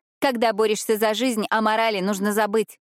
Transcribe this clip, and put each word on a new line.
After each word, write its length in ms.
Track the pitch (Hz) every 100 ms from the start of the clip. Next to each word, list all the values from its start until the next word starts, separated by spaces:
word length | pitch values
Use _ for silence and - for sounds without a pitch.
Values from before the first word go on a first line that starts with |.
| _ -
Когда 320 | 285 233 233
борешься 440 | 202 214 208 - 214
за 180 | 214
жизнь, 300 | 214 262 214 -
о 120 | 220
морали 400 | 214 220 226 202
нужно 320 | 190 196 208
забыть. 480 | 208 208 220 208 - -